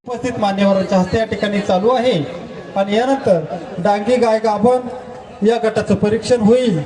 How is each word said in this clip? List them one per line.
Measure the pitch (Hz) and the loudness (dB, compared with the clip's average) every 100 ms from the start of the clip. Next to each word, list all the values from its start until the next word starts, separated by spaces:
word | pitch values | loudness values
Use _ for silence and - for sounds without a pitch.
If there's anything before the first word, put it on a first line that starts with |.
| - | -8
उपस्थित | 240 254 233 | -6 -6 -2
मान्यवरांच्या | 208 196 196 190 185 190 | -2 2 2 2 2 0
हस्ते | 180 226 | 2 0
या | |
ठिकाणी | 220 208 208 202 | -2 -2 -2 -2
चालू | - 185 220 | 0 2 2
आहे | 254 247 190 139 - - - - | 2 2 0 -4 -8 -12 -14 -8
आणि | 196 202 208 | -4 0 0
यानंतर | 254 269 233 170 156 175 - 196 | 2 0 2 0 0 -10 -10 -4
डांगी | 190 208 208 | 0 0 2
गाय | 254 226 220 | 2 2 2
गाभण | 220 208 233 254 240 - - - - - 208 | 0 2 2 2 -2 -12 -14 -16 -18 -2 0
या | 233 | 2
गटाचं | 220 214 - | 0 -2 -2
परीक्षण | 196 208 220 - 240 | 0 0 0 0 2
होईल | 214 247 247 160 | 4 4 4 0